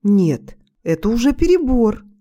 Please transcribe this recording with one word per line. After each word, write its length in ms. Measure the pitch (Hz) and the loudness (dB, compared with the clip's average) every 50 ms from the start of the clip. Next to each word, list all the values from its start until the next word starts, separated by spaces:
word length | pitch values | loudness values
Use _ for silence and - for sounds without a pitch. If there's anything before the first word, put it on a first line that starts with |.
Нет, 540 | - 202 202 196 185 160 139 113 - - - _ _ _ _ _ | 0 2 2 2 2 0 -2 -4 -8 -18 -20 _ _ _ _ _
это 260 | _ 170 165 160 165 208 | _ -6 -6 -4 -2 -4
уже 240 | 226 233 233 285 | -2 0 0 -2
перебор. 720 | 277 - 339 349 359 359 320 254 262 247 226 214 214 - - - _ _ | 0 0 2 2 2 0 2 0 0 2 0 0 -2 -4 -12 -20 _ _